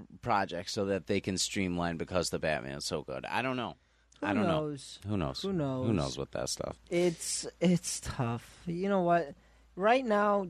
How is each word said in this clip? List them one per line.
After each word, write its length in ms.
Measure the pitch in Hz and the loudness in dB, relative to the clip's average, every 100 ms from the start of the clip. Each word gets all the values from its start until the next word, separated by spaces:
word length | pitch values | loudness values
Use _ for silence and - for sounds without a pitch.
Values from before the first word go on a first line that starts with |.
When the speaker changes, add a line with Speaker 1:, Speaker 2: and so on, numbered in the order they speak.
| - - | -6 -10
Speaker 1:
projects 540 | 123 101 92 85 92 | 0 2 2 -4 -4
so 100 | 110 98 | -2 0
that 200 | 95 - | 0 0
they 140 | 98 | 0
can 180 | 104 90 | 0 0
streamline 580 | - 104 92 87 85 82 | 0 0 0 0 0 -2
because 320 | 82 90 82 | 0 0 0
the 100 | 82 | 0
Batman's 460 | 82 71 64 69 | 0 0 -2 -8
so 160 | - 82 | -4 -6
good. 220 | 65 65 | -4 -8
I 160 | 58 117 | -4 -2
don't 160 | 131 127 | -2 -4
know. 200 | 104 76 _ _ _ - | -6 -8 _ _ _ -6
Speaker 2:
Who 60 | 196 | 0
Speaker 1:
I 80 | |
don't 120 | 202 180 | 2 2
Speaker 2:
knows? 520 | 156 151 139 - - 98 | 2 -2 -6 -12 -12 -4
Speaker 1:
know. 40 | |
Who 40 | 104 | 0
knows? 240 | 69 67 | 0 -2
Speaker 2:
Who 100 | 190 | -2
knows? 320 | 185 139 131 117 | -2 -2 0 0
Speaker 1:
Who 60 | |
knows 240 | 95 69 64 | 2 0 -2
with 140 | 67 | -6
that 180 | - 65 | -4 -4
stuff? 260 | - - - - | -4 -6 -8 -4
Speaker 2:
It's, 560 | 175 175 165 - - 156 - | 2 2 0 -4 -6 -8 0
it's 420 | 175 175 - - | 4 4 0 -6
tough. 460 | - - 117 104 - - 180 | -6 -4 -2 -4 -8 -12 -8
You 240 | 170 196 | -4 0
know 100 | 196 | 2
what? 320 | 175 170 147 - _ _ _ - | 4 4 2 -8 _ _ _ 0
Right 280 | 208 254 | 4 4
now, 420 | 247 208 208 202 | 4 4 4 2